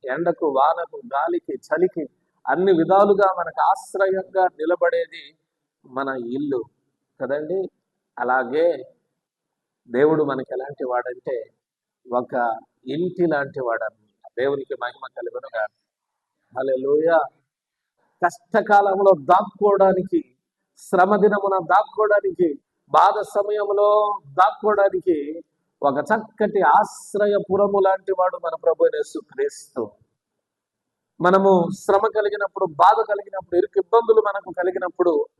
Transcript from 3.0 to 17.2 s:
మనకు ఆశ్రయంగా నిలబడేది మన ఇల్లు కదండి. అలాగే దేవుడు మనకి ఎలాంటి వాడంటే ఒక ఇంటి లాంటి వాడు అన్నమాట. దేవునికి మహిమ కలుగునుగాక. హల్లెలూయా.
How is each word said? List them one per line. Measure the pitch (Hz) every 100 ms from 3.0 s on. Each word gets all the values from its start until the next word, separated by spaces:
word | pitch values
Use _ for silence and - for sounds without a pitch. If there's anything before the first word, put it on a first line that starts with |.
| 202 196 190 175
మనకు | 165 160 151
ఆశ్రయంగా | 202 - 190 196 190 185 190 180 -
నిలబడేది | 156 175 170 170 160 160 143 156 _ _ _ _
మన | 139 127 139 135 117 131
ఇల్లు | 147 131 110 _ _ _ _ _
కదండి. | 127 143 151 190 185 _ _ _ _ -
అలాగే | 123 127 120 143 170 147 - _ _ _ _ _ _ _ _ _ _
దేవుడు | 120 151 156 143
మనకి | 131 127 127
ఎలాంటి | 135 147 131
వాడంటే | 123 123 123 - 123 107 _ _ _ _ _ 131
ఒక | 123 120 127 120 110 _ _ 131
ఇంటి | 147 180 180 170
లాంటి | 147 139 139 123
వాడు | 113 110
అన్నమాట. | _ _ _ - -
దేవునికి | 135 139 131 131
మహిమ | 123 - 131 -
కలుగునుగాక. | 120 123 - 110 107 _ _ _ _ _ _ _ _
హల్లెలూయా. | 123 135 131 135 147 160 165